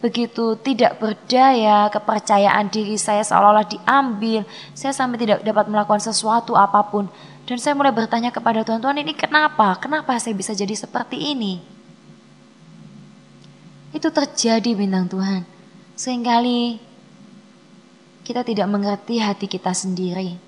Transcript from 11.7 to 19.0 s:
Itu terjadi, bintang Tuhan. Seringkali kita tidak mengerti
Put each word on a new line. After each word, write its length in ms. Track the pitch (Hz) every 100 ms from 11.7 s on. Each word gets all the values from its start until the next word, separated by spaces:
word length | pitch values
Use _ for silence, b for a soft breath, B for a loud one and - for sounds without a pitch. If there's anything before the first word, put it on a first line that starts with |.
| - - - - - _ - - _ - - - - - - - - - - - - -
Itu 160 | 311 320
terjadi, 640 | 311 285 - 233 226 226
bintang 400 | 208 202 190 180
Tuhan. 320 | 190 190 190 175 - - - -
Seringkali 880 | - - 247 240 233 240 240 240 226 - - - - - - - _ _ - _ _ _ _
kita 160 | - 240
tidak 280 | 233 208 190
mengerti 480 | 202 202 202